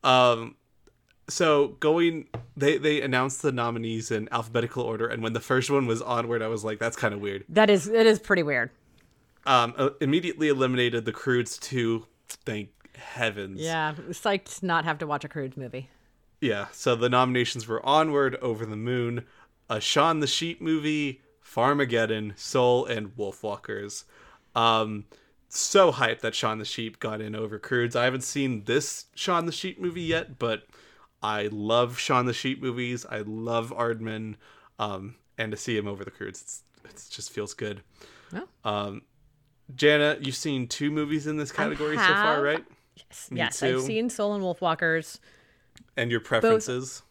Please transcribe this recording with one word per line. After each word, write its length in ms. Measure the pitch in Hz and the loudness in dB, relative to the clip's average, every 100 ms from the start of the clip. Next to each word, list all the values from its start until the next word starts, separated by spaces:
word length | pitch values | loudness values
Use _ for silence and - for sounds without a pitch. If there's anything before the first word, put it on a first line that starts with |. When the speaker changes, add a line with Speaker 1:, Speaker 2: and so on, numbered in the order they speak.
Speaker 1:
Um, 500 | 135 127 123 117 113 - _ _ _ _ _ _ - | 6 8 8 4 -2 -14 _ _ _ _ _ _ -12
so 360 | - 165 147 143 - | 0 4 4 2 2
going, 480 | 151 160 170 165 - 120 - - | 2 4 2 0 -10 -14 -14 0
they, 220 | 143 139 | 2 4
they 220 | 151 151 | 2 2
announced 400 | 135 127 131 131 | 2 0 0 0
the 100 | 147 | -2
nominees 580 | 127 117 117 113 113 110 | 0 -2 -2 -4 -6 -4
in 180 | 113 107 | -4 -2
alphabetical 520 | 120 113 117 117 - | -4 -2 -2 -2 -2
order, 240 | 117 110 117 | -4 -2 -4
and 160 | 113 | -2
when 100 | 113 | -4
the 80 | 113 | -4
first 300 | - 131 127 | 0 0 2
one 160 | 139 127 | 2 2
was 160 | 113 | 0
Onward, 400 | 120 120 117 117 | 0 -2 0 -2
I 60 | 110 | -2
was 160 | 113 | -4
like, 140 | 107 107 | -4 -2
"That's 180 | 113 - | -4 0
kinda 220 | 113 101 | -2 -2
weird." 260 | 101 98 - | -6 -6 -2
Speaker 2:
That 220 | 165 214 | 4 6
is, 160 | 202 202 | 6 4
it 180 | 226 226 | 6 6
is 120 | 214 | 6
pretty 240 | - 190 | 2 2
weird. 280 | 147 131 120 _ _ _ _ _ _ _ - | 2 0 -2 _ _ _ _ _ _ _ 4
Speaker 1:
Um, 280 | 127 117 123 | 6 4 2
uh, 140 | 139 143 | 0 0
immediately 480 | 139 156 175 147 151 | 2 2 0 0 2
eliminated 560 | 139 131 127 120 117 | 4 2 2 2 0
The 80 | 113 | -4
Croods 460 | 110 - 123 113 - | -6 0 0 0 -6
two. 460 | - 127 113 113 - _ _ | -6 -2 0 -2 -6 _ _
Thank 420 | - - 107 101 _ - - | -12 -8 -8 -8 _ -20 -20
heavens. 640 | - - 113 101 98 95 | -16 -4 -4 -2 -8 -6
Speaker 2:
Yeah, 340 | 160 165 156 151 - | -4 -2 -2 -6 -12
psyched 500 | 170 220 202 - - | -4 -2 -2 -4 -8
to 60 | 190 | -2
not 180 | 165 | 0
have 140 | 160 147 | 0 -4
to 80 | 156 | -2
watch 180 | 147 | -4
a 40 | 151 | -6
Croods 280 | 160 135 127 | -8 -8 -8
movie. 320 | 127 127 127 _ _ _ _ _ | -12 -12 -14 _ _ _ _ _
Speaker 1:
Yeah, 260 | 135 101 101 | -2 -2 -4
so 220 | - - 117 | -4 0 2
the 120 | 123 | 4
nominations 580 | 123 127 123 120 123 110 | 4 4 2 0 -4 -6
were 160 | 113 131 | -4 2
Onward, 500 | 147 160 143 139 127 | 4 4 2 0 0
Over 300 | 127 110 113 | -4 -4 -6
the 100 | 107 | -6
Moon, 480 | 113 127 120 120 117 _ _ _ _ | -2 -2 -2 -4 -10 _ _ _ _
a 100 | 110 | -4
Shaun 400 | - - 156 160 | 0 4 4 2
the 60 | 143 | 0
Sheep 340 | - 165 170 | -2 -4 -6
movie, 600 | 160 160 147 151 147 127 _ _ | -2 0 0 -2 -2 -6 _ _
Farmageddon, 960 | - - 123 143 135 117 110 110 107 101 | -10 0 2 2 2 2 0 -2 -6 -10
Soul, 460 | - 139 123 123 - | -2 2 4 4 2
and 300 | 113 107 113 | -4 -6 -8
Wolfwalkers. 880 | 101 95 107 101 - 104 101 - - - - - _ | -8 -6 -8 -8 -8 -10 -8 -12 -16 -20 -20 -20 _
Um, 500 | - 117 110 110 104 101 - _ _ _ | 2 4 4 2 -6 -12 -20 _ _ _
so 440 | - - 202 180 | -6 4 8 8
hyped 280 | 123 120 110 | 6 0 0
that 140 | 113 | -4
Shaun 240 | - 113 110 | -2 -2 -2
the 60 | |
Sheep 340 | 104 - 113 104 | -6 -6 -8 -6
got 220 | 110 110 | -8 -6
in 140 | 107 | -8
over 240 | 107 110 107 | -6 -6 -8
Croods. 360 | - 123 120 | -2 0 0
I 100 | 120 | 2
haven't 180 | 123 127 | 0 0
seen 420 | 127 143 135 117 | -6 -2 -2 -2
this 420 | 101 143 - - - | 0 0 0 -10 -14
Shaun 320 | - - 175 170 | -8 0 0 0
the 60 | |
Sheep 280 | - 190 - | -6 -8 -6
movie 220 | 180 170 | -6 -4
yet, 360 | 165 165 170 127 | -2 -2 -2 -4
but 260 | 120 110 - - - _ _ _ | -2 -2 -6 -20 -20 _ _ _
I 260 | 107 107 104 | -4 -2 -2
love 460 | 107 104 117 123 120 | -4 2 4 4 0
Shaun 280 | - 127 123 | 0 2 2
the 60 | |
Sheep 280 | 117 135 135 | 0 -4 -4
movies. 440 | 131 120 123 123 - | -4 -4 -4 -6 -8
I 100 | 107 | -8
love 520 | 104 110 117 117 117 120 | -8 -6 -2 -2 -2 -2
Aardman, 580 | 117 113 113 110 110 104 - - _ _ | -2 -2 -4 -8 -8 -12 -18 -20 _ _
um, 360 | 104 98 98 123 _ - | -6 -6 -10 -16 _ -6
and 140 | 110 | -6
to 40 | 107 | -4
see 200 | - 110 | -2 -2
him 100 | 104 | -2
over 180 | 101 | -8
the 60 | 98 | -12
Croods, 320 | - 104 95 | -12 -12 -12
it's, 200 | - - _ _ | -16 -18 _ _
it's 240 | - - - | -20 -20 -18
just 220 | - - | -14 -12
feels 220 | - 104 | -8 -10
good. 280 | - 107 104 - _ - - - | -8 -10 -10 -16 _ -20 -20 -14
Speaker 2:
Yeah. 100 | 175 370 _ | -12 -12 _
Speaker 1:
Um, 380 | 113 104 101 101 _ _ _ _ _ _ _ 131 | -4 -2 -4 -8 _ _ _ _ _ _ _ 4
Jana, 400 | 147 151 147 151 | 6 6 4 2
you've 140 | 143 | -4
seen 320 | 131 160 139 123 | -6 -4 -2 -4
two 240 | - 147 | -2 -2
movies 360 | 151 151 156 147 | 0 -2 -2 -2
in 80 | 151 | -4
this 160 | 143 | -4
Speaker 2:
I 20 | |
Speaker 1:
category 420 | - 151 151 151 151 | -2 -2 -2 -2 2
so 60 | |
far, 320 | 190 190 214 | 4 4 2
Speaker 2:
have. 80 | 151 | 2
Speaker 1:
right? 220 | 143 160 - _ _ _ | 0 -2 -6 _ _ _
Speaker 2:
Yes, 340 | - - - | -20 -20 -10
Speaker 1:
Me 60 | 127 | -4
Speaker 2:
yes, 220 | 147 - | -2 0
Speaker 1:
too. 60 | 135 127 | 0 0
Speaker 2:
I've 40 | |
seen 280 | 131 220 240 | 0 -2 -2
Soul 240 | - 208 | -2 -2
and 80 | 208 | 0
Wolfwalkers. 760 | 190 170 180 160 170 160 160 - - - _ _ _ - - - | -2 -2 -2 0 2 0 -2 -16 -20 -20 _ _ _ -20 -14 -4
Speaker 1:
And 140 | 120 | 0
your 100 | 117 | 0
Speaker 2:
Both 80 | - | 2
Speaker 1:
preferences? 760 | 117 226 220 214 127 131 - _ | 2 4 4 2 -6 -6 -14 _